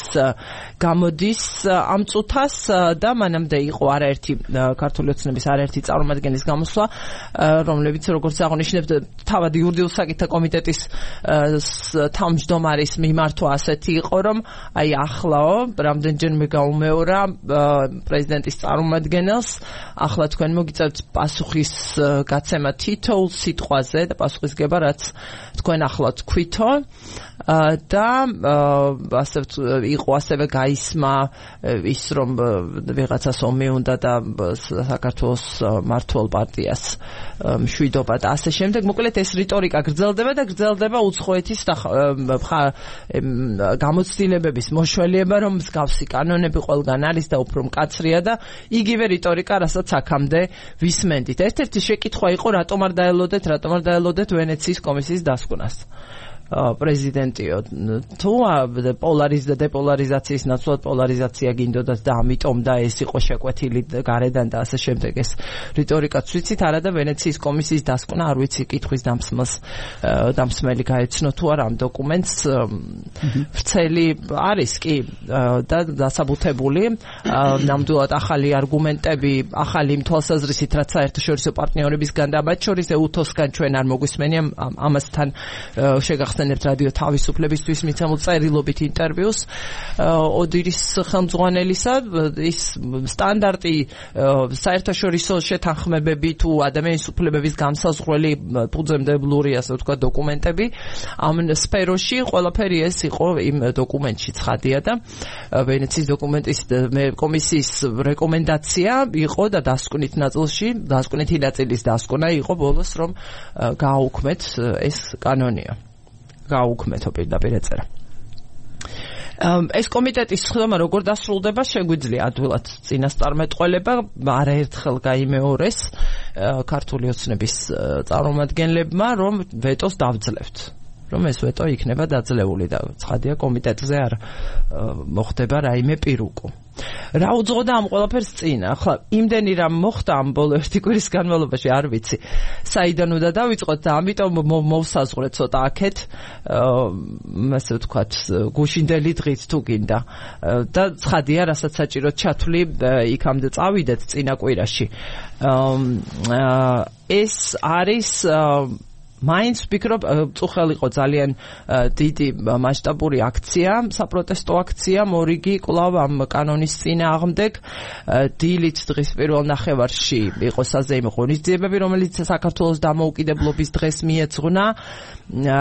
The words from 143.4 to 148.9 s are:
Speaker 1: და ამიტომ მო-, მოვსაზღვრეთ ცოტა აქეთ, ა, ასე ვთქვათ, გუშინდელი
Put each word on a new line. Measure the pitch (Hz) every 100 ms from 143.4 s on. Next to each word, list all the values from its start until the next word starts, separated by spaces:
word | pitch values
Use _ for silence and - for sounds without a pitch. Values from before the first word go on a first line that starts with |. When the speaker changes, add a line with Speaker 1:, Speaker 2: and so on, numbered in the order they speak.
| 240 220 175 151
Speaker 1:
და | 165
ამიტომ | 151 185 202 190 165
მო-, | 151 160
მოვსაზღვრეთ | 151 160 156 165 135 - 135
ცოტა | - 127 131
აქეთ, | 135 - 196 - - - - -
ა, | - - 127 123 110 90 50 53 - 90 131
ასე | 135 -
ვთქვათ, | 113 - 120 107 - - 110 107
გუშინდელი | 147 147 165 151